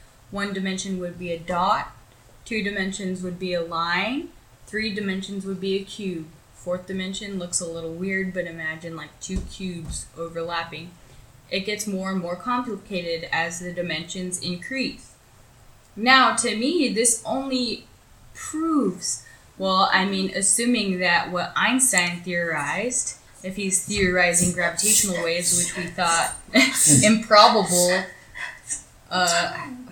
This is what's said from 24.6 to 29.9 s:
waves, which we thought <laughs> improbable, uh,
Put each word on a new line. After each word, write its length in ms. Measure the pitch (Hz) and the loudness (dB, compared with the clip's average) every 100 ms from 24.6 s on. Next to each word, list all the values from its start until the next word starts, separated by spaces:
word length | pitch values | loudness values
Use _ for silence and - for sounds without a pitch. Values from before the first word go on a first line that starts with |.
| 170 - 208 - 208 175 | 0 0 2 4 2 0
waves, 320 | 165 170 175 175 | -2 0 0 0
which 180 | 175 | 0
we 160 | - 175 | -4 -6
thought 440 | 180 175 165 - - - | -2 2 2 0 -4 0
<laughs> 500 | 240 269 - - 139 | 4 4 4 6 8
improbable, 1000 | 208 226 - 208 226 214 185 180 180 185 185 - - - - - - - - - - | 8 6 8 10 10 8 4 4 4 4 -2 -10 -18 -12 -12 -12 -10 -10 -10 -20 -4
uh, 460 | 180 180 170 170 - - - - | 0 2 2 0 -4 -10 -12 -14